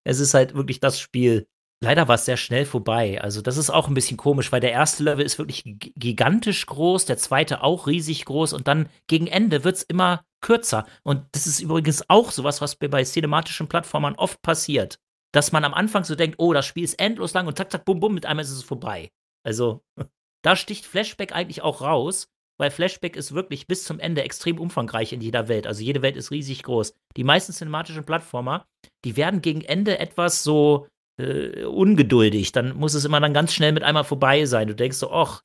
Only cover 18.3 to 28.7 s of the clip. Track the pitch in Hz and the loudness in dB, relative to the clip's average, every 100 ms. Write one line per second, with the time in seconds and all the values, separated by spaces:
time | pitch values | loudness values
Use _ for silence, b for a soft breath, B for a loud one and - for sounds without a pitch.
18.3 | 151 143 135 123 127 127 95 104 _ _ | -4 -6 -8 -10 -10 -8 -10 -12 _ _
19.3 | _ 113 110 120 127 _ - - _ _ | _ -6 -2 -2 -2 _ -14 -14 _ _
20.3 | _ 165 180 - 208 - 185 220 - 196 | _ 0 0 -2 -12 -8 -6 -6 -6 -8
21.3 | 165 175 - 160 - 139 151 139 196 - | -6 -6 -4 -4 -4 0 0 0 -6 -10
22.3 | _ _ - 143 139 180 - 175 160 139 | _ _ -4 -2 0 -4 -4 -10 -8 -8
23.3 | 143 190 139 - 185 - 156 160 156 127 | -6 -6 -8 -6 -6 -6 -8 -4 -4 -4
24.3 | - 170 165 170 160 117 113 113 123 113 | -6 -6 -4 -4 -4 -4 -2 -4 -6 -4
25.3 | 117 110 110 - 107 113 139 135 135 123 | -2 0 -2 -4 -6 -4 -2 -2 -4 -8
26.3 | 147 139 135 - 120 104 - _ - 127 | -8 -8 -10 -4 -2 -2 -6 _ -4 2
27.3 | 160 - 175 156 151 170 156 147 165 - | 2 0 -10 -8 -8 -8 -10 -6 -6 -4
28.3 | 123 127 160 - | -8 -6 -6 -8